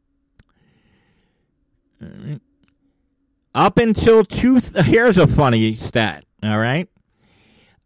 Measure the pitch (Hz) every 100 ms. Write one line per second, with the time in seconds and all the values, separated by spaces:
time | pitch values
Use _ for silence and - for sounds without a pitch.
0 | _ _ _ _ _ _ _ _ _ _
1 | _ _ _ _ _ _ _ _ _ _
2 | - - 135 147 _ _ _ _ _ _
3 | _ _ _ _ _ 127 185 240 226 214
4 | 233 220 208 - 247 254 - - 160 226
5 | 240 185 143 131 139 117 110 110 - 123
6 | 107 73 - _ 107 107 117 147 - _
7 | _ _ _ _ _ _ _ _